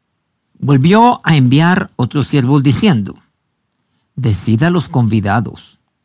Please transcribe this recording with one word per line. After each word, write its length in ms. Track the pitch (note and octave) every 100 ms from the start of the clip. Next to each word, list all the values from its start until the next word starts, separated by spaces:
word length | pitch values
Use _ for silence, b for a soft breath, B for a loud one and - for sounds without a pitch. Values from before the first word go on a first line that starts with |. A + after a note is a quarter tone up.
| _ _ _ _ _ _
Volvió 640 | B2+ C#3 D3 G#3 A#3+ A#3+
a 140 | - D#3
enviar 560 | B2+ C3+ E3 F#3 -
otros 320 | - B2 D3 B2+
siervos 380 | D3 A#2+ D3
diciendo: 500 | C3+ C3 A3 C3 F#2+ - _ _ _ _ _ _ _ _ _ -
"Decid 480 | B2+ F#2+ - A2
a 60 | D#3+
los 180 | F3 -
convidados: 880 | C3 A#2 A2 G2 G#2+ - - - _ _ _